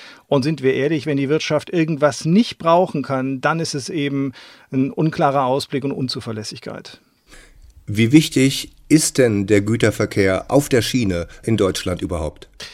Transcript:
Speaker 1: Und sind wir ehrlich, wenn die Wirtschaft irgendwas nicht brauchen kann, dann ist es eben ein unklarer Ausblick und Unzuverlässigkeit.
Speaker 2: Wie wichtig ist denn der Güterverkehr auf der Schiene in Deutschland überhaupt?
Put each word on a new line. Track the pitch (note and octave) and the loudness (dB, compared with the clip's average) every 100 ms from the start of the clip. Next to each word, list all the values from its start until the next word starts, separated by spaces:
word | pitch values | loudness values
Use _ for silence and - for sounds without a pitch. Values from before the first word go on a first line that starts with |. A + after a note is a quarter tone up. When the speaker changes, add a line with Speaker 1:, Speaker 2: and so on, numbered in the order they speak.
| - - - | -20 -20 -2
Speaker 1:
Und | C#3+ | 0
sind | C#3 D3+ | 0 0
wir | C3 | 0
ehrlich, | B2+ C#3 D#3+ B2+ | 0 0 -2 -2
wenn | C#3 | -2
die | C3+ | 0
Wirtschaft | D#3 - D3+ - | -2 0 -2 -2
irgendwas | F3+ D#3+ D3+ D3 B2 | 0 0 2 0 0
nicht | D#3 F#3 A#3+ - | 2 2 2 -2
brauchen | E3 E3+ F#3 D3+ | 2 4 2 -2
kann, | B2+ C3+ C3 C3+ | -4 -4 -4 -2
dann | D3 D#3+ | -2 -2
ist | D#3+ | -4
es | D3 A#2+ | -6 -6
eben | E3 C#3+ C#3 C#3 - - - _ | -4 -4 -4 -6 -8 -18 -20 _
ein | C3+ C3+ | -2 -2
unklarer | - D#3 - D3+ C#3 | 0 -2 2 0 2
Ausblick | B2+ C3+ - C#3 | 0 0 -2 -6
und | C#3 | -4
Unzuverlässigkeit. | C3+ B2+ B2 A#2 A2 G#2+ A#2+ - G2 - - _ _ _ - - - - - - | -4 -6 -6 -8 -8 -10 -12 -14 -14 -16 -20 _ _ _ -20 -20 -20 -20 -16 -6
Speaker 2:
Wie | G#2 A2+ | 0 6
wichtig | D3+ D#3 C#3 C3+ C3+ - - - | 6 6 2 2 0 -8 -12 2
ist | D#3 D#3 - | 2 4 2
denn | B2 G2+ G2 | 2 2 2
der | G#2 | 2
Güterverkehr | G#2 A2+ A2 - G#2 - F#2+ F#2 - | 2 2 0 0 -2 0 2 0 0
auf | C3+ C#3+ | 0 2
der | B2 | 0
Schiene | A2+ B2+ G#2 F2 E2+ - | 0 0 0 -2 -6 -8
in | - A2 | -2 0
Deutschland | G2 - - F2 | 0 -2 -4 -6
überhaupt? | F#2 E2+ D2+ - - - - | -4 -6 -6 -8 -18 -20 -18